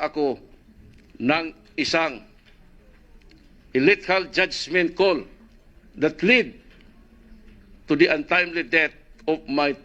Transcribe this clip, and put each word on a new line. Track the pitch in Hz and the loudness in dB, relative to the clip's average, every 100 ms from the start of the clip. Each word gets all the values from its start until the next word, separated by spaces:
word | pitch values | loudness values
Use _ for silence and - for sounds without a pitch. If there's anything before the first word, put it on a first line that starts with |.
| 151 | -2
ako | 151 143 117 - - - - - - - - | -2 -2 -4 -12 -20 -20 -20 -20 -20 -20 -4
ng | 120 160 160 - - | -2 0 -4 -14 -12
isang | - 135 165 165 117 - - - - - - - - - - - - - - - | -6 -2 0 -2 -6 -18 -20 -20 -20 -20 -20 -20 -20 -20 -20 -20 -20 -20 -20 -6
illegal | 131 147 202 - 190 175 | 2 2 2 0 -2 -2
judgment | - 185 - - 180 170 | -2 -2 -4 -4 -2 0
call | - 190 151 - - - - - - - - | 2 2 0 -6 -18 -20 -20 -20 -20 -20 -4
that | 151 - | -4 0
led | 180 247 160 - - - - - - - - - - - - - - | 2 2 2 -8 -20 -20 -20 -20 -20 -20 -20 -20 -20 -20 -20 -10 -2
to | 147 | 2
the | 165 | 2
untimely | 156 147 175 175 170 | 2 0 0 0 -4
death | 131 165 151 - - - - | 0 0 0 -4 -20 -8 -4
of | 156 143 | -4 -2
my | 139 143 - | -2 0 -2